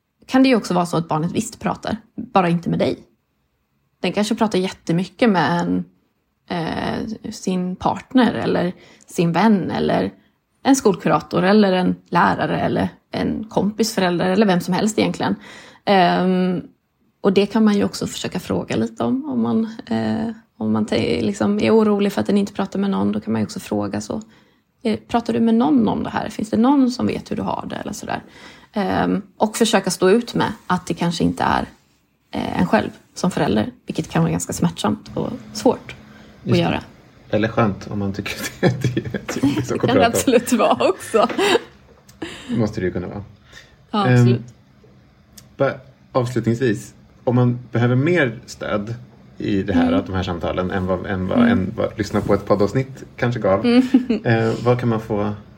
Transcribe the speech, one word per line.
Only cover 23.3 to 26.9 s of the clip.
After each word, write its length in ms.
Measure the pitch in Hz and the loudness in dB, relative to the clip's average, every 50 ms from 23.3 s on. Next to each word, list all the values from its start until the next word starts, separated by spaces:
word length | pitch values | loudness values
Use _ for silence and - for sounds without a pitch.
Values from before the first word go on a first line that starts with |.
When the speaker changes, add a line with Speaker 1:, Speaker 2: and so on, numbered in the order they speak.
Speaker 1:
man 100 | 110 110 | -2 -2
ju 20 | 104 | -2
också 140 | - - - | -4 -6 -12
fråga 400 | - - 107 104 101 101 104 107 | -8 -4 -4 -4 -2 -4 -4 -6
så, 220 | 107 - - 214 - - _ _ _ _ _ _ _ _ _ _ | -6 -6 -8 -8 -10 -12 _ _ _ _ _ _ _ _ _ _
eh, 160 | - 220 214 - - - | -4 -4 -4 -4 -4 -2
"Pratar 240 | - 233 226 - | -2 -2 0 -2
du 80 | 226 233 | 0 2
med 140 | 226 226 226 | 2 4 4
någon 340 | 226 247 311 294 240 214 190 | 4 4 4 4 4 4 2
om 140 | - - | 0 -2
det 80 | - - | -4 -4
här? 180 | - - - - | -6 -6 -6 -6
Finns 220 | - - 214 - | -6 -8 -6 -2
det 60 | 214 | 2
någon 340 | 214 240 269 294 277 254 240 | 2 4 4 6 4 4 2